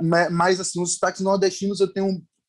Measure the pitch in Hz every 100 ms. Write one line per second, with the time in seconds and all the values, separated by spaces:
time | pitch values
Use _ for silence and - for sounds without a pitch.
0 | 165 170 170 170 180 185 180 175 175 -
1 | 185 185 190 196 190 180 196 190 190 196
2 | 196 185 - _